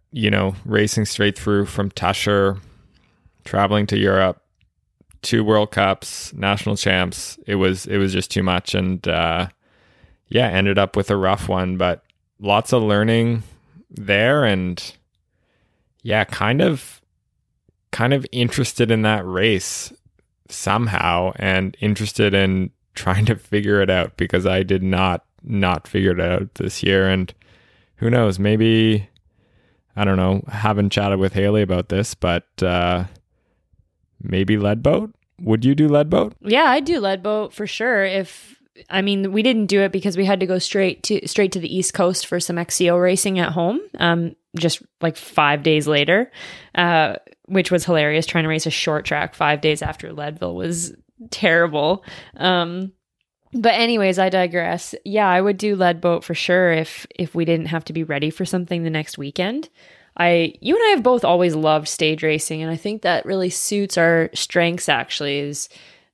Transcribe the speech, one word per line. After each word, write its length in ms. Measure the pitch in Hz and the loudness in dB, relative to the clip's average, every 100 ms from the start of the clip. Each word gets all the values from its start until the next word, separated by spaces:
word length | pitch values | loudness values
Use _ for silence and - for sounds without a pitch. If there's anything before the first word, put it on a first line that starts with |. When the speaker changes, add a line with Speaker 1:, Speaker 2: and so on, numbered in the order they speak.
| _ | _
Speaker 1:
you 200 | 127 107 | -2 2
know, 240 | 101 95 95 | 2 0 -2
racing 400 | - 107 107 - 107 | -2 0 2 0 -2
straight 320 | - 104 95 | 0 0 0
through 280 | - 101 101 | 0 0 0
from 260 | - 98 | -4 -6
Tusher, 680 | - 90 101 - 101 98 95 - - _ _ _ _ _ _ | -2 -2 0 0 2 2 -2 -10 -20 _ _ _ _ _ _
traveling 420 | - 98 101 104 104 | -6 0 2 2 0
to 100 | 107 | 2
Europe, 440 | 98 95 92 87 _ _ _ _ _ _ _ - | 2 4 2 -2 _ _ _ _ _ _ _ -12
two 220 | - 113 | -2 0
World 280 | 107 107 104 | 4 2 2
Cups, 600 | - 98 95 - - - | 0 0 0 -6 -12 -12
national 440 | - 98 101 107 104 | -4 -2 0 -2 -2
champs, 600 | 98 92 90 - - - - | 0 0 0 -4 -12 -12 -4
it 100 | 101 | 0
was, 300 | 95 92 - | 0 0 -2
it 120 | 98 | -2
was 160 | 98 | 0
just 180 | 92 - | -2 -4
too 120 | 98 | -2
much. 300 | 92 90 - 95 | 0 0 -2 -2
And, 300 | 92 92 87 | -2 -4 -2
uh, 420 | 82 85 85 92 - _ _ _ _ _ _ - | -2 0 -2 -4 -10 _ _ _ _ _ _ -4
yeah, 180 | 110 123 | 0 2
ended 300 | 90 101 98 | 2 2 2
up 180 | 98 - | 2 0
with 140 | 98 | 0
a 80 | 101 | 0
rough 300 | 95 98 - | 2 0 -2
one, 300 | 92 92 92 | -2 -2 0
but 260 | 90 82 _ _ _ - | -2 -2 _ _ _ -8
lots 340 | 101 104 - | 0 0 2
of 100 | 127 | 2
learning 600 | 107 101 110 113 117 113 - - _ - - | 2 2 2 2 2 -2 -6 -18 _ -20 -20
there 540 | - 101 101 117 147 | -8 0 2 4 2
and, 500 | 120 95 90 87 - - _ _ _ _ _ _ _ _ _ _ | 2 2 -2 -6 -10 -18 _ _ _ _ _ _ _ _ _ _
yeah, 220 | 117 107 | -2 0
kind 380 | 101 - 104 135 | 0 -2 0 2
of, 400 | 175 143 - - _ _ _ _ _ _ _ _ _ | 2 0 -8 -20 _ _ _ _ _ _ _ _ _
kind 220 | - 120 | -4 0
of 120 | 139 - | 0 -2
interested 600 | 123 120 - 123 - 117 | -2 -2 -2 -2 0 0
in 100 | 113 | 2
that 220 | 107 107 92 | 2 0 -2
race 680 | 92 110 95 - - - - _ _ _ _ - | 0 2 0 -2 -10 -12 -18 _ _ _ _ -18
somehow 840 | - - 104 117 - 87 87 92 - | -6 -2 0 0 -2 0 0 -2 -2
and 380 | 95 95 95 - | -2 0 -2 -2
interested 540 | 107 101 107 - 104 | -2 -2 -2 0 2
in 360 | 98 95 92 92 _ _ | 4 2 0 -2 _ _
trying 320 | - - 92 110 | -8 -2 0 2
to 100 | 104 | 0
figure 460 | - 104 101 101 | -2 -2 2 2
it 80 | 95 | 2
out 280 | 92 - - | 2 0 -4
because 280 | 92 92 95 | -2 0 2
I 180 | 95 | 0
did 200 | 92 95 | 0 0
not, 420 | 95 92 95 87 _ _ | 0 0 0 -2 _ _
not 440 | - 104 98 80 - | -6 0 0 0 -2
figure 240 | 101 95 | 0 2
it 80 | 87 | 2
out 360 | 87 90 95 - | 0 -2 -4 -6
this 280 | - - | -8 -2
year. 240 | 98 95 95 | 2 4 4
And 260 | 92 92 - _ _ _ _ _ - | 2 -2 -8 _ _ _ _ _ -4
who 140 | 113 | 0
knows, 300 | 123 107 95 | 2 2 2
maybe, 720 | 101 110 113 113 110 107 101 _ _ _ _ _ _ _ _ - | 2 2 4 4 4 2 -2 _ _ _ _ _ _ _ _ -2
I 80 | |
don't 140 | 101 95 | 0 2
know, 260 | 92 98 - | 2 0 -4
haven't 440 | 104 107 104 101 | -4 -2 2 0
chatted 280 | 104 101 98 | 0 0 0
with 140 | 95 | 0
Haley 280 | 98 101 107 | 0 2 2
about 280 | 95 90 90 | 2 0 -2
this, 240 | 95 - | -2 -4
but, 320 | - 87 87 - - | -2 -2 -2 -4 -4
uh, 440 | 92 90 87 90 92 - _ _ _ _ _ _ _ _ _ - | 0 0 0 0 -4 -12 _ _ _ _ _ _ _ _ _ -16
maybe 360 | - 95 98 107 | -6 -2 2 2
lead 260 | 101 110 | 2 2
boat? 300 | 147 160 220 - _ - | 2 2 -2 -10 _ -8
Would 220 | 175 110 | -2 2
you 120 | 123 139 | 2 4
do 120 | 151 | 4
lead 220 | 147 151 | 4 2
boat? 260 | 156 208 - | 0 0 -4
Speaker 2:
Yeah, 240 | 214 247 311 | 0 2 4
I'd 200 | 269 277 | 2 0
do 140 | 330 | -2
lead 220 | 196 190 | -2 -2
boat 320 | 196 214 214 | -2 -4 -4
for 140 | - 208 | -8 -10
sure. 360 | - 233 220 | -4 -2 0
If, 520 | 190 190 180 - - - _ - - | 0 -2 -6 -10 -20 -20 _ -20 -6
I 120 | 190 | -2
mean, 300 | 196 196 196 | 0 0 0
we 120 | 202 | 2
didn't 240 | 233 226 202 | 2 2 2
do 140 | 196 | 2
it 100 | 196 | 2
because 260 | 190 202 175 | 0 -2 0
we 80 | 190 | 0
had 140 | 196 | 2
to 80 | 185 | 0
go 100 | 185 | -2
straight 460 | - 196 190 - | 0 0 0 -2
to, 240 | - 208 - | -2 -4 -2
straight 240 | - 190 | 0 0
to 80 | 185 | 0
the 160 | 165 185 | -4 -4
East 180 | 175 | -2
Coast 320 | - 180 185 - | 0 0 0 -4
for 140 | 175 | -4
some 180 | 170 170 | -4 -4
X 180 | 170 - | -4 0
C 140 | 170 | 2
O 80 | 175 | 4
racing 400 | 180 185 202 185 | 4 2 0 0
at 140 | 170 | 0
home, 280 | 160 170 269 415 - | 0 0 -2 -6 -2
um, 360 | 170 170 170 - _ 170 | 2 2 -2 -8 _ -4
just, 240 | 165 - _ - | -2 -2 _ -6
like, 160 | 165 156 | -6 -6
five 440 | - - 147 147 | -8 -2 0 0
days 260 | 151 151 143 | 2 0 2
later, 440 | 147 147 190 254 - - - - | 0 2 2 0 -8 -20 -20 -8
uh, 440 | - 175 165 147 - - _ - | -2 2 2 2 -4 -14 _ -4
which 240 | 190 175 | -2 2
was 160 | 180 170 | 0 2
hilarious, 400 | 165 147 151 160 | 2 2 0 0
trying 180 | 170 | -2
to 60 | 156 | 0
race 160 | 156 160 | -2 -4
a 60 | |
short 340 | - - 151 - | -4 -2 -2 -2
track 300 | 151 - - | -4 -4 -2
five 260 | 151 151 | 0 0
days 200 | 156 151 | 0 -2
after 300 | 156 156 165 | -4 -8 -14
Leadville 440 | 151 147 156 180 175 | -12 -12 -8 -8 -6
was 400 | 180 170 170 - _ - 226 | -6 -6 -8 -12 _ -20 -16
terrible. 760 | - 190 165 170 147 151 190 - - - - | -2 2 2 2 0 0 -2 -6 -20 -18 -4
Um, 560 | 165 180 170 175 190 - _ _ _ _ _ | 0 0 -2 -6 -10 -14 _ _ _ _ _
but 200 | 240 226 | -2 2
anyways, 460 | 220 233 226 190 185 | 2 2 2 2 2
I 100 | 190 | 2
digress. 640 | 185 180 175 170 170 - - 196 | 2 0 -2 -4 -6 -8 -14 -4
Yeah, 220 | 208 202 | 0 2
I 120 | 180 | 4
would 180 | 202 196 | 2 0
do 180 | 208 196 | 0 2
lead 260 | 180 170 | 2 2
boat 220 | 175 170 | 0 0
for 120 | - 165 | -2 -4
sure 360 | - 180 180 | 0 2 4
if, 360 | 160 160 - - - | 2 -2 -10 -14 -8
if 180 | 170 | -6
we 120 | 170 165 | -2 0
didn't 220 | 165 151 | 0 -2
have 180 | 160 - | -4 -4
to 80 | |
be 100 | 160 | -6
ready 260 | 156 143 151 | -4 -4 -4
for 160 | - 185 | -4 -4
something 380 | 185 175 170 | -4 -4 -4
the 60 | 165 | -4
next 280 | 156 156 - | -4 -6 -10
weekend. 520 | 139 - 185 269 311 _ - - _ - | -10 -6 -4 -6 -10 _ -20 -20 _ -2
I, 360 | 175 170 165 - | 2 2 0 -4
you 140 | 233 403 | -2 2
and 80 | |
I 60 | 440 | 4
have 140 | 370 | 4
both 200 | 240 247 | 4 2
always 320 | - 175 180 156 | 4 2 2 2
loved 320 | 156 156 151 | 2 2 0
stage 360 | - 156 156 | -2 0 0
racing, 380 | 160 156 - 156 | -2 -2 -4 -6
and 100 | 160 | -6
I 40 | 165 | -6
think 280 | 208 214 | -6 -4
that 220 | 175 165 - | -2 -2 -2
really 240 | 190 185 | -2 -2
suits 480 | - - 202 202 - | -4 -4 -2 -2 2
our 320 | 165 165 160 | 2 2 0
strengths, 560 | - - 175 170 165 - | -4 -4 0 0 0 -2
actually, 500 | 135 113 - 143 143 | -2 -2 -6 -4 -4
is, 300 | 143 147 - - - _ _ | -6 -8 -12 -16 -20 _ _